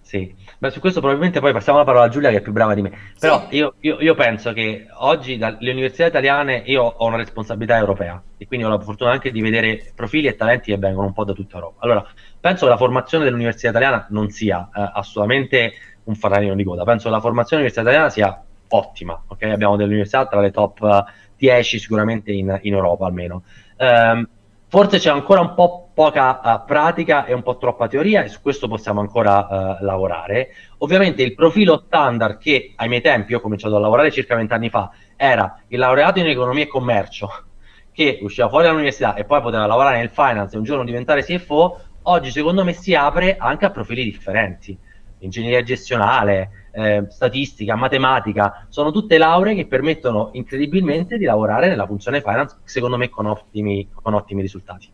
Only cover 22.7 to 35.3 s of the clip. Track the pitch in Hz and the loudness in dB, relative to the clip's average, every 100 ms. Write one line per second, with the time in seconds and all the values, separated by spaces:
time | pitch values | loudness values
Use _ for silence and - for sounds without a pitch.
22.7 | 101 90 87 92 90 87 90 - - - | 0 0 0 -2 -6 -8 -10 -14 -20 -20
23.7 | - 127 120 117 117 113 _ _ _ _ | -2 4 6 6 2 -2 _ _ _ _
24.7 | 185 202 196 - 143 - 196 170 - 175 | 4 4 4 2 0 4 4 4 4 2
25.7 | - - - 156 147 131 127 120 113 - | 2 -10 2 2 4 2 2 0 0 0
26.7 | 147 156 170 165 147 - 123 117 123 123 | 0 2 0 0 0 0 -4 -4 -4 -4
27.7 | - 113 135 175 208 120 - 139 135 120 | -2 -2 0 2 2 0 -6 -6 -4 -4
28.7 | 107 - 104 101 120 107 101 98 98 95 | -6 -4 -4 -2 0 4 2 2 -4 -4
29.7 | 95 98 95 92 85 87 107 131 - - | -4 -4 -2 -2 -4 -4 -4 -4 -10 -20
30.7 | - 143 185 190 135 127 - - 185 202 | -10 0 2 2 0 -2 4 2 4 4
31.7 | 151 - 165 139 117 110 101 - 139 - | 4 2 0 2 2 0 -2 0 0 0
32.7 | - 113 123 156 127 98 120 110 104 107 | -8 -4 0 2 2 0 -4 -4 -6 0
33.7 | 104 104 117 147 127 123 117 110 113 117 | 2 4 4 4 0 -2 -2 -2 -2 -2
34.7 | 113 95 - _ _ 135 | -2 -4 -12 _ _ 2